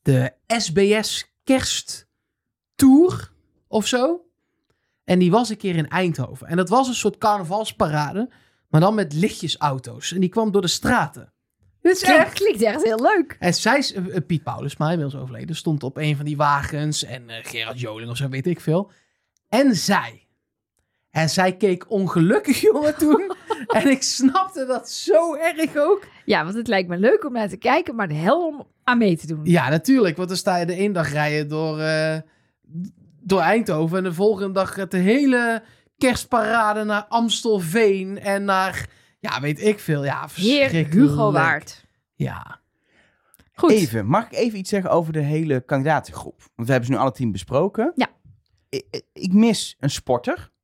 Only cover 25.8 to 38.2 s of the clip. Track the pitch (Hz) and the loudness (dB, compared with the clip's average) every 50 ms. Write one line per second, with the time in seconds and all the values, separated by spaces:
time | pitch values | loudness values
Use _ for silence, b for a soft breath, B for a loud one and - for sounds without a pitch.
25.8 | 294 339 403 392 - b b b b - 202 170 151 165 202 233 226 233 220 190 | 2 2 2 0 -2 b b b b 0 0 0 0 -2 -6 -6 -2 0 0 0
26.8 | 190 175 175 175 202 247 427 427 415 285 247 233 214 190 185 - - 233 254 330 | 0 -2 -2 2 4 4 4 2 0 -4 -4 -4 -4 -6 -6 -4 0 0 0 0
27.8 | 349 - 240 226 202 160 147 151 160 196 277 349 349 320 294 277 - _ _ _ | 0 -4 -6 -6 -4 -4 -4 -2 2 2 2 2 0 -4 -6 -10 -18 _ _ _
28.8 | _ - 247 233 233 196 170 160 - 151 165 151 151 165 170 170 131 127 151 165 | _ 0 2 2 4 2 2 0 -4 -8 -8 -4 2 2 2 4 4 2 0 0
29.8 | 160 - 269 262 220 175 156 165 180 175 185 170 - 202 185 175 175 170 180 180 | 2 4 4 4 4 2 0 -4 -6 -6 -6 -4 -2 -2 0 0 -2 -2 -2 -2
30.8 | 196 208 202 175 156 143 139 151 151 151 151 151 151 147 151 156 160 156 151 156 | -2 -2 -2 -2 -4 -2 -2 -2 -2 0 -2 -4 -4 -4 -4 -4 -4 -4 -4 -4
31.8 | 156 156 156 156 156 156 156 156 156 _ _ _ _ _ _ _ _ _ 151 170 | -2 -2 -2 0 0 -2 -2 -4 -8 _ _ _ _ _ _ _ _ _ -12 -12
32.8 | 180 208 _ _ _ _ _ _ - 190 196 185 160 165 208 233 220 - 170 151 | -12 -12 _ _ _ _ _ _ -4 0 0 2 4 4 2 2 0 0 -2 -2
33.8 | 160 165 170 190 185 185 170 165 202 214 214 185 202 196 190 190 190 180 - 185 | -2 -2 -2 -2 -4 -4 -2 2 2 2 2 0 -4 -4 -2 -2 -2 -2 -4 -8
34.8 | 196 180 - 185 180 196 226 277 294 269 254 247 240 233 226 220 226 b b b | -8 -4 -2 2 2 4 4 4 4 2 2 2 0 0 -2 -4 -6 b b b
35.8 | b b b _ - 254 240 - - - - 233 214 214 226 233 220 214 208 214 | b b b _ 0 0 0 0 -4 -2 -2 0 0 2 0 2 2 0 0 -2
36.8 | 214 208 208 208 208 _ 220 233 233 226 214 - - 233 214 196 175 160 165 233 | -2 -2 -2 -4 -4 _ -2 0 0 0 -2 -2 0 0 0 0 0 -2 2 2
37.8 | 226 202 196 190 185 190 196 202 | 4 4 2 2 -2 -8 -10 -8